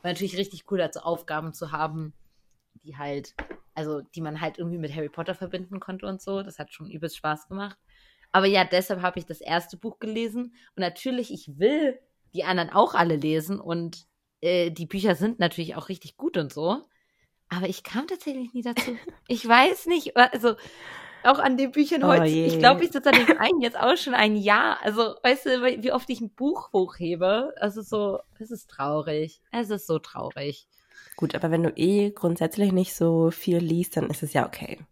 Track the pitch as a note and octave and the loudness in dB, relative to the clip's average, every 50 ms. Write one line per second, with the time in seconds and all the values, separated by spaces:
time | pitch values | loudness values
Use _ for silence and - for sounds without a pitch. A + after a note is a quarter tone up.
0 | - F3 F3 F3 G3 F#3+ F3 F#3 G3 G3 - D#3+ _ - G3+ F3+ E3+ D3+ - - | -6 -6 -4 -4 -4 -4 -4 -4 -6 -6 -8 -20 _ -4 -2 -2 -2 -2 -4 -6
1 | - E3 E3+ E3 - - D#3 D#3 D#3+ D#3+ D#3 - F3 D3 D#3 D3+ D#3 D#3 D#3 D#3+ | -4 -4 -4 -4 -6 -6 -6 -6 -6 -8 -10 -10 -10 -8 -4 -4 -4 -4 -4 -8
2 | D#3 D#3 - - - _ _ _ _ _ _ _ _ _ _ - _ D3+ C#3 C3 | -10 -10 -12 -18 -20 _ _ _ _ _ _ _ _ _ _ -20 _ -20 -14 -10
3 | C#3+ C#3+ C#3 C#3+ - - _ - - - - - _ _ _ D#3 D#3 D3+ D3+ D3 | -8 -6 -6 -8 -8 -10 _ -14 -14 -14 -16 -20 _ _ _ -8 -6 -6 -6 -8
4 | - _ _ E3+ D#3+ D3+ D#3 D3+ E3 D#3 - - E3+ E3+ F3 E3+ D#3 C#3+ C#3+ D#3+ | -10 _ _ -10 -8 -8 -6 -6 -6 -8 -6 -6 -8 -6 -6 -6 -8 -8 -6 -8
5 | D3+ D3 - - E3 F#3 F3+ - F#3+ F3 F#3+ F3+ F#3 F3+ G3 F#3+ - - F#3 F#3 | -8 -8 -8 -8 -8 -8 -8 -8 -8 -10 -8 -10 -10 -10 -12 -14 -12 -12 -12 -10
6 | G3+ G3 F#3+ F#3 - - G3 G3 G3 G3 - - D3 _ - - D#3 - D3+ D#3 | -10 -10 -10 -10 -8 -8 -8 -6 -8 -10 -14 -16 -16 _ -16 -18 -18 -16 -12 -10
7 | E3 D#3+ - - - D#3 D3+ D3+ - _ F#3+ G3 G3+ G3+ F#3 _ _ _ _ _ | -10 -10 -10 -6 -4 -4 -4 -6 -8 _ -12 -12 -12 -12 -14 _ _ _ _ _
8 | _ _ _ _ _ _ - F#3+ F#3+ G3 G3+ F#3+ F3+ F3+ F#3 F3+ F#3+ - G3+ F3+ | _ _ _ _ _ _ 2 4 4 6 4 4 4 4 2 0 0 0 -4 -2
9 | F3+ F3+ - F3+ D#3+ - D#3+ - - - D#3+ F3 F3 - - E3+ - A3+ - _ | -2 -2 -4 -4 -10 -10 -14 -12 -4 -2 -2 -2 -2 -6 -18 -12 -12 -12 -10 _
10 | - G#3+ A3 A3+ A#3 A3+ G#3 A#3+ B3 A#3+ _ _ _ _ _ - F#3 F3 F3 - | -10 -6 -4 -4 -4 -4 -4 -6 -8 -8 _ _ _ _ _ -4 -4 -4 -4 -6
11 | - C4 B3+ B3 A#3+ - C#4+ - - - C#3 C#3 F#3 A#3 D4 D#4 D#4 C4+ B3+ - | -6 -4 -4 -4 -4 -6 -10 -14 -14 -18 -4 2 2 2 4 4 2 0 -2 -4
12 | _ _ _ _ _ _ - E3+ - F3+ F#3 F3+ E3+ D3+ - G3 A3+ F4 - - | _ _ _ _ _ _ -8 -6 -2 0 0 0 -2 2 4 4 4 4 4 2
13 | E3+ E3+ D#3+ D3 C#3+ D#3 D#3 D#3+ D#3 E3+ G3 G3+ - - E3+ E3+ E3+ E3 E3+ - | 2 2 2 0 0 0 0 0 -2 -4 -8 -8 -6 -6 -6 -6 -6 -8 -10 -16
14 | _ _ _ _ _ _ _ _ - F3 F3+ F3 F3 E3+ D#3+ F3 E3+ D#3 - G3 | _ _ _ _ _ _ _ _ 0 2 2 2 2 0 -2 -6 -10 -6 -4 0
15 | F#3+ G#3+ F3 C#3 F#3 A3 A#3 - F3 E3+ - - E3 E3 - - - - F#3+ - | 2 2 2 2 0 -2 0 0 0 0 0 -4 -8 -8 -8 -12 -10 -10 -12 -12
16 | - D3 _ - C4+ E4 - F3+ D#3 C3+ - D3 D#3 F3 G#3+ D4 - _ _ _ | -12 -20 _ -6 -6 -2 -2 -2 -4 -4 -6 -4 -2 -2 -2 -2 -6 _ _ _
17 | _ _ _ _ _ _ _ _ _ _ F3 F3+ F#3+ F#3 F#3 - _ - F3+ A3+ | _ _ _ _ _ _ _ _ _ _ -6 -4 -4 -4 -6 -8 _ -6 -6 -6
18 | D4 E4+ F#4 F4+ - D4+ C4+ C4 B3+ A#3+ - B3 A#3 A#3+ A#3 A#3+ - B3+ A#3+ A3+ | -6 -6 -8 -8 -6 -8 -8 -6 -8 -8 -8 -6 -6 -4 -4 -4 -4 -4 -6 -10
19 | - E4+ - _ _ - B3 A3+ - A3+ A#3 B3 C4+ G4 F4+ - - E4 F4 E4 | -12 -16 -18 _ _ -6 -6 -4 4 6 8 8 8 6 4 0 0 0 0 0
20 | C#4 - - A#3+ B3 B3+ - A#3+ A3 A#3+ A3 - - - - - - - - - | 0 0 6 6 6 6 6 0 0 0 0 0 -10 -20 -20 -20 -18 -18 -16 -16
21 | - - - - - B3 C4+ D4 - C4+ B3+ B3 C4+ B3+ C4 D4 D4 D4 E4+ D4+ | -18 -18 -20 2 4 4 4 6 4 2 2 2 0 0 2 2 2 2 2 2
22 | - - - - E3 D#3 D#3 D#3+ E3 E3 E3 D#3+ G3 A#3+ C#4 C#4+ E4+ E4+ - C#4 | 6 6 6 6 6 4 4 4 2 2 2 8 8 8 8 8 2 0 -2 2
23 | - C#4+ B3+ B3 A#3+ D#4 - - G#3+ B3 F#4 D#4 A#3+ A#3 - - - B3 D4+ F4+ | 4 6 6 8 8 6 4 4 4 2 2 2 0 -2 0 2 2 2 2 2
24 | - D4 B3 A#3+ G#3+ G#3+ G#3+ G#3+ G3 G3+ G#3 A3 - A3 - - - - G#3 A3+ | 0 0 2 2 4 4 2 2 4 4 4 6 4 2 0 0 -2 -2 0 0
25 | A#3 A3 - - - B3 C4+ C4 - C#4+ B3+ B3 A#3+ B3+ B3 A3 G#3+ B3+ - B3 | 0 0 -2 0 2 2 2 2 2 -2 0 2 2 0 0 0 -2 -2 -2 -2
26 | - - B3 - A#3 G3+ _ - B3+ C#4+ F4+ - - - - G3 F#3 F3+ - - | -2 -4 -6 -6 -6 -12 _ -4 -2 -2 -2 -2 -6 -2 0 0 0 0 -4 -6
27 | F3 E3 F3 E3 F3+ F#3 G3+ A3+ C4 D#4+ - - G3+ G#3 G3+ A3 G3+ - A3 G#3 | -4 -4 -2 0 2 2 2 0 0 -4 -4 -4 -4 -4 -4 -6 -8 -6 -4 -2
28 | G#3 G3+ F#3+ - - _ _ _ A3 A3+ A#3+ - - _ - - C#3 C#3+ D3+ D3+ | -2 -2 -4 -6 -8 _ _ _ -14 -14 -14 -14 -14 _ -8 -6 -4 -2 -2 -2
29 | D3 D#3+ D3+ D3+ D#3 D#3 - _ _ _ - A#3+ A#3 G3+ G#3+ G3 - - E3 D#3 | -2 -2 -4 -4 -4 -6 -10 _ _ _ -6 -6 -4 -4 -6 -6 -2 -4 -4 -4
30 | - - - - - - - - C#3 D3 C#3 - _ _ _ _ _ _ _ - | -4 -8 -12 -10 -10 -10 -8 -8 -8 -8 -8 -10 _ _ _ _ _ _ _ -20
31 | - - - - E3 D3+ - D#3 F3 E3 E3 E3 E3+ D#3+ - - E3 F3+ G3+ G#3 | -20 -20 -6 -4 -4 -4 -2 -2 0 0 2 2 2 0 0 2 2 2 4 2
32 | G3+ G3+ G3+ - - F3 E3+ - E3 D#3+ - G#3 G3+ G3 F#3 F3+ F#3 - - - | 2 0 -2 -2 -2 -2 0 0 -2 -2 0 0 2 2 4 2 0 0 -2 0
33 | E3+ E3 E3 E3 E3 E3 E3 - - - E3+ E3+ F3 D#3+ E3 E3+ F#3 - - E3 | 2 2 4 4 4 2 0 0 -2 0 0 2 2 0 0 0 -2 -2 -2 -4
34 | D#3+ - D3 - - D3 - C#3 - - - - - - - - D#3 _ | -2 -2 -4 -6 -6 -2 0 0 0 0 -6 -12 -12 -12 -12 -14 -16 _